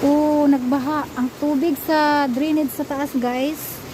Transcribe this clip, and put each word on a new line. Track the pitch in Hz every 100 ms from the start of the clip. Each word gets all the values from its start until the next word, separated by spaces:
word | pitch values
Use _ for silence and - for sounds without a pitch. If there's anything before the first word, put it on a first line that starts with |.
Oh, | 277 294 302 302 294
nagbaha. | 277 247 269 254 311 285 -
Ang | 247 -
tubig | 294 294 330 285 -
sa | 311 302 294 285
drainage | 240 302 311 294 -
sa |
taas, | 285 277 285 277
guys. | 240 247 269 311 - - -